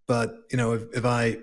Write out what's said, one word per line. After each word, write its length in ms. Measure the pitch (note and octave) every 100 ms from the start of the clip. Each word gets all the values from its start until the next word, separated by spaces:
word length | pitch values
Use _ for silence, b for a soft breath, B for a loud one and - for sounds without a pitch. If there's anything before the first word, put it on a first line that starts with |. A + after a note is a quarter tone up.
| -
but, 340 | A#2+ A2+ - -
you 60 | B2+
know, 160 | A#2
if, 100 | A#2 -
if 120 | B2 A#2+
I 320 | A#2+ A#2 G#2+